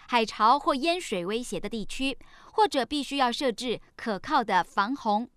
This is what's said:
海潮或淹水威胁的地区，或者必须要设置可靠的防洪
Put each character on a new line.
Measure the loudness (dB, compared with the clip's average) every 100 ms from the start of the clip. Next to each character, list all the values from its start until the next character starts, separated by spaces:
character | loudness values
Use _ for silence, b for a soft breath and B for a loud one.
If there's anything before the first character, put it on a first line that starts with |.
| B
海 | 0 0
潮 | 2 4 4
或 | 2 0
淹 | 0 -2
水 | -2 -4 -2
威 | -4
胁 | -4 -6
的 | -6
地 | -6 -6
区， | -4 -4 -4 B B B
或 | 2 4
者 | 4 -2
必 | -2
须 | -4 0
要 | 0
设 | 2 -2
置 | -2 -4 -6 b -12
可 | -6 -6
靠 | 0 0
的 | 4 2
防 | 2 0 -2 0
洪 | 0 0 0